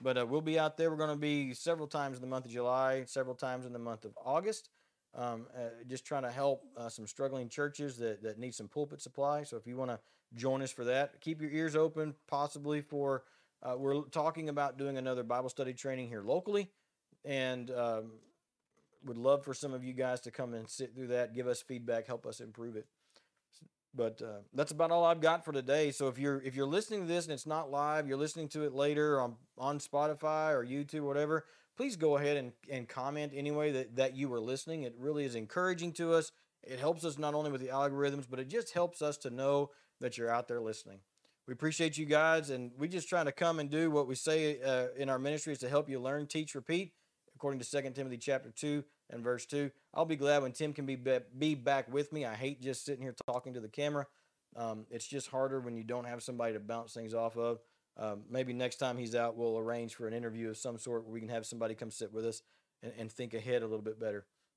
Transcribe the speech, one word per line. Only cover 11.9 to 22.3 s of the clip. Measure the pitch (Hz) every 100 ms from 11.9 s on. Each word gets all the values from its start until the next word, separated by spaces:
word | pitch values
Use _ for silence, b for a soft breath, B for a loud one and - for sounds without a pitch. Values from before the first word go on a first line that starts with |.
| 156 156 143 -
possibly | 143 143 147 147 151
for, | 143 147 139 131 b b b _
uh, | 127 127
we're | 139 143 143
talking | 160 151 160 156
about | 143 143 131
doing | 139 135
another | 131 127
Bible | 117 123 127
study | - 131 123
training | 139 131 120
here | 110
locally, | 101 160 196 202 196 _ _ _ _ _
and, | 147 135 131 127 123
um, | 123 117 110 110 113 _ _ _ _ _ _ _ _ 139
would | 117
love | 127 143
for | 139
some | 127 143
of | 131
you | 127
guys | 127 127 127
to | 120
come | - 127 117
and | 113
sit | - 127 123
through | 123
that, | 123 120 117
give | 123
us | 120
feedback, | - 123 117 113 113
help | 117
us | -